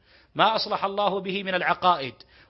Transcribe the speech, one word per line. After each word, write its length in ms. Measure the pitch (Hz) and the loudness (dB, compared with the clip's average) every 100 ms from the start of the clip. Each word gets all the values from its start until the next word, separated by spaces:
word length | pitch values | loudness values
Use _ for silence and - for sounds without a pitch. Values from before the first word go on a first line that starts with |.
| _ - _ - | _ -20 _ 0
ما 200 | 190 220 | 2 2
أصلح 300 | 208 190 196 | -2 -4 -2
الله 360 | 196 202 196 | 0 0 0
به 220 | 190 190 | -2 -4
من 120 | 190 185 | -2 -2
العقائد؟ 580 | 160 170 180 170 131 113 - - | 0 2 4 2 0 -10 -20 -20